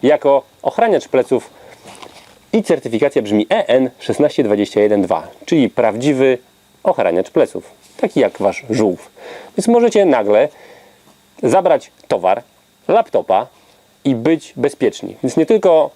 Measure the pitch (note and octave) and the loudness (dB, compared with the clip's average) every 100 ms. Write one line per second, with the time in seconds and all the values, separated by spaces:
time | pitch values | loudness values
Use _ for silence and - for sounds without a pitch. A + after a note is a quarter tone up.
0 | C3+ D3 C#3+ C#3 - _ - - A#3 F3 | 2 2 2 0 -2 _ -6 -2 0 0
1 | - C3+ B2 B2+ - - - - - - | 0 -2 0 -2 -4 -20 -20 -20 -20 -20
2 | - - - _ _ A3+ G#3 D#3 C3 A2+ | -20 -20 -20 _ _ -4 0 -2 -2 -2
3 | C#3+ C#3 G#2+ G#2 G#2+ B3 - B2 C3 - | 0 -2 -2 -2 0 -2 2 0 0 -6
4 | - A2 D3 - A#2+ G2+ G2+ - G#2 G#2 | -8 -2 0 0 0 0 0 0 2 2
5 | F#2 F2 - - - E3 B2 - A2+ G#2 | 0 -2 -4 -20 -2 0 0 0 -2 0
6 | C3+ C3+ C3 B2+ _ _ _ _ - E3+ | -2 0 2 0 _ _ _ _ -4 -2
7 | G2+ E2+ - - B2+ F#2+ - _ _ _ | 0 -2 -2 -2 -2 -4 -14 _ _ _
8 | - - A2 - G2+ - - A2 G#2+ - | -4 0 -2 0 -4 -4 -6 -2 -2 -2
9 | - _ - - - - G#3 A#3 A#3 G#3+ | -12 _ -20 -20 -12 -6 0 2 2 2
10 | F#3+ C3 G2+ G#2+ C3 - - - _ _ | 2 2 2 2 2 -4 -20 -20 _ _
11 | _ _ _ _ - F3 F#3 D3 - _ | _ _ _ _ 0 2 2 0 -2 _
12 | _ G#2+ F2+ G2+ - _ _ _ - G3+ | _ -2 0 -2 -4 _ _ _ -2 -2
13 | A3+ - E2+ F#2 B2 _ _ _ _ _ | 0 -4 0 -2 -2 _ _ _ _ _
14 | - B2 C3+ D#3+ - - C#3 - A#2+ - | -4 -2 0 -2 -4 -6 -6 -2 -4 -4
15 | - G2 C3+ D3 D#3+ A3 F#3+ D#3+ D3 | -14 -8 -6 -2 0 2 4 2 0